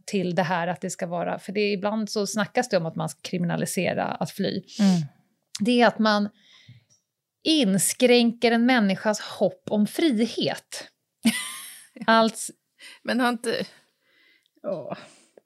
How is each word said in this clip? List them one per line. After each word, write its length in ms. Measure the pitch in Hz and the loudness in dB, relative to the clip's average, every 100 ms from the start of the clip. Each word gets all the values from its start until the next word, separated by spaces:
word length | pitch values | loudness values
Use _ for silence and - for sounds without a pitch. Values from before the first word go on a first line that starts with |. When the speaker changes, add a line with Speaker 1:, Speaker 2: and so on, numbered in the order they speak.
| - | -6
Speaker 1:
till 300 | 202 180 175 | -2 0 0
det 80 | |
här, 240 | 170 175 170 | 0 -2 -2
att 140 | 175 | -4
det 80 | 185 | -8
ska 180 | - 175 | -8 -6
vara, 320 | 175 175 180 | -4 -4 -6
för 120 | - | -6
det 100 | 202 | -2
är, 120 | 202 | -2
ibland 360 | 202 202 220 208 | -2 -2 -2 -2
så 180 | 220 202 | -2 -2
snackas 420 | 214 190 - - | -2 -2 -2 0
det 80 | 180 | 0
om 80 | 160 | -2
att 100 | 165 | -4
man 140 | 156 | -6
ska 100 | - | -8
kriminalisera 840 | - 180 170 160 - - - - 87 | -8 -4 -2 -2 -2 -2 -2 -2 -4
att 260 | - 170 | -4 -6
fly. 180 | - 180 - - - | -4 -4 -4 -8 2
Speaker 2:
Mm. 220 | 196 175 143 - _ _ _ - | 4 4 0 -10 _ _ _ -4
Speaker 1:
Det 220 | 208 240 | 0 4
är 60 | 220 | 4
att 120 | - | 4
man 300 | 214 208 208 - _ _ - - _ _ _ _ _ _ | 2 2 0 -6 _ _ -20 -20 _ _ _ _ _ _
inskränker 1080 | - 311 202 190 - - 247 240 233 233 240 | 0 2 4 2 0 2 4 6 4 2 2
en 140 | 233 247 | 4 4
människas 540 | 254 202 185 220 208 | 4 2 2 -2 -2
hopp 440 | - - 196 - - | -6 -2 0 -2 -2
om 180 | 214 208 | 0 0
frihet. 1000 | - 330 214 233 - 160 - - - - _ _ _ 226 | 2 2 2 0 0 -4 -4 -10 -16 -16 _ _ _ 0
Speaker 2:
<laughs> 840 | - - - - - - - 226 | 0 -4 -12 -18 -20 -20 -4 2
Speaker 1:
Alltså, 440 | 226 226 - - - _ _ - - | 4 4 0 -10 -14 _ _ -20 -10
Speaker 2:
Men 160 | - 226 | -4 0
har 100 | 240 | 0
inte... 360 | 233 226 - - - _ _ _ _ _ _ _ _ - | -2 -4 -4 -6 -12 _ _ _ _ _ _ _ _ -10
Åh. 300 | 165 - - - - _ _ | -8 -8 -12 -14 -20 _ _